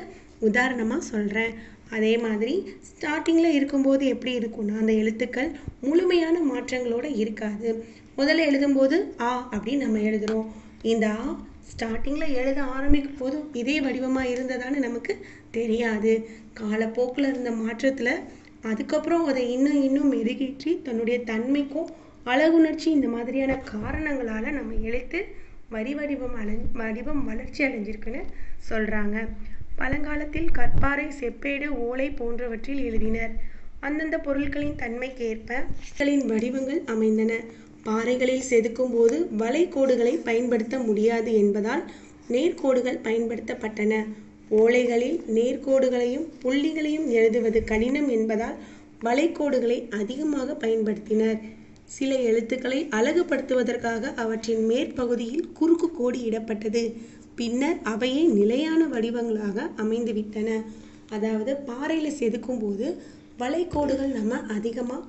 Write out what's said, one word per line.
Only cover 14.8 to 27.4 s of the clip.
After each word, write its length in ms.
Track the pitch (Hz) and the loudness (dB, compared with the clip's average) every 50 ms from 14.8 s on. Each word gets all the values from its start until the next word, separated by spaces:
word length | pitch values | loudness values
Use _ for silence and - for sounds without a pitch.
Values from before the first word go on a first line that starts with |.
| 254 233 233 233 - - 415 - - - - - - - | -2 -2 -4 -6 -4 -6 -6 -6 -8 -16 -20 -20 -16 -8
தெரியாது. 600 | - 226 233 226 220 233 240 226 220 208 208 220 226 220 220 - - - - - - | -6 -4 -2 0 0 0 0 0 0 2 2 2 2 2 0 -4 -12 -18 -20 -18 -14
காலப்போக்குல 720 | - 220 208 214 220 226 220 220 247 247 254 254 294 277 269 | -8 -4 -2 0 0 0 -2 0 -2 -2 -2 0 0 0 0
இருந்த 220 | 254 247 247 240 226 | 0 -2 -2 -4 -4
மாற்றத்துல 560 | 220 220 220 233 226 277 269 269 247 233 247 302 349 - - - - - - - - - | -2 -4 -4 -4 0 0 0 0 0 0 -2 -2 -2 -6 -10 -16 -20 -20 -20 -18 -10 -6
அதுக்கப்புறம் 640 | 220 220 - 285 - 311 302 302 330 339 339 330 285 | -4 -4 -4 -2 -2 -2 -2 0 0 0 0 2 0
அதை 160 | 262 254 247 240 | 0 0 0 0
இன்னும் 300 | 247 254 269 294 285 285 | 0 2 2 2 4 4
இன்னும் 300 | 269 269 269 277 294 277 | 2 4 2 2 2 2
மெருகேற்றி 600 | 247 226 220 226 254 - 269 262 269 - - 302 359 359 | 2 2 0 -2 -2 -2 -4 -6 -6 -6 -2 -2 -2 -2
தன்னுடைய 360 | - 269 226 226 233 220 240 226 - | -2 -4 -4 -2 0 0 0 0 -2
தன்மைக்கும் 680 | 220 220 220 240 262 277 294 277 277 - 311 339 330 - - - - - - - | -2 -2 -2 0 0 0 0 0 -2 -4 -6 -6 -6 -10 -16 -20 -20 -20 -10 -4
அழகுணர்ச்சி 600 | 247 247 269 311 330 330 330 320 311 294 - - 330 | 0 2 4 6 6 6 6 6 4 4 0 0 2
இந்த 180 | 311 285 254 226 | 2 4 2 2
மாதிரியான 460 | 233 233 240 254 262 269 269 269 269 254 - | 0 -2 -4 -2 -2 0 0 0 0 -2 -4
காரணங்களால 800 | - 214 214 214 254 277 294 311 302 285 262 240 226 220 214 226 277 | -8 -8 -8 -6 -4 -4 -4 -2 -2 -2 -2 -4 -4 -4 -4 -4 -4
நம்ம 260 | 302 269 226 220 214 214 | -4 -6 -6 -4 -2 -2
எழுத்து 380 | - 220 233 247 - - - 349 415 - - - - - - - - - | 0 0 0 -4 -4 -4 -6 -6 -6 -6 -10 -12 -12 -12 -14 -16 -14 -10
வரி 240 | 226 220 220 262 294 | -8 -6 -4 -4 -4
வடிவம் 440 | 294 294 285 285 247 254 247 247 226 | -4 -4 -4 -4 -4 -4 -4 -4 -2
அலை-, 260 | 214 208 220 233 233 - - | -2 0 0 2 2 2 2
வடிவம் 480 | 233 226 220 214 240 - 294 302 277 262 | 0 0 -2 -4 -4 -2 0 0 0 0
வளர்ச்சி 360 | 226 220 220 | 0 -2 -4